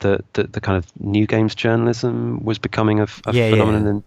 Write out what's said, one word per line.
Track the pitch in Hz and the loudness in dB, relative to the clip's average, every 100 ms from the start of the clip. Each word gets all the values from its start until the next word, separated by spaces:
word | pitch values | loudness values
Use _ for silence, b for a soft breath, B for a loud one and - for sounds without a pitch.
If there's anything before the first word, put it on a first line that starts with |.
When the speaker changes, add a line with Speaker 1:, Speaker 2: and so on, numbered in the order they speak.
Speaker 1:
that | 101 98 - | -2 0 -2
the, | - | -4
the | 101 107 | -4 -4
kind | - 95 | -2 -2
of | - - | -2 -8
new | 101 104 107 | -2 0 2
games | 110 110 | 2 0
journalism | - 117 117 117 117 127 117 120 120 | 0 0 2 0 0 -2 -4 -4 -4
was | 110 107 | -4 -4
becoming | - - 107 107 | -4 0 2 2
a, | |
f-, | 104 - - | 0 -4 -2
a | |
Speaker 2:
Yeah, | 120 113 | 0 4
yeah, | |
Speaker 1:
phenomenon | 107 107 107 104 101 | 4 4 2 0 -2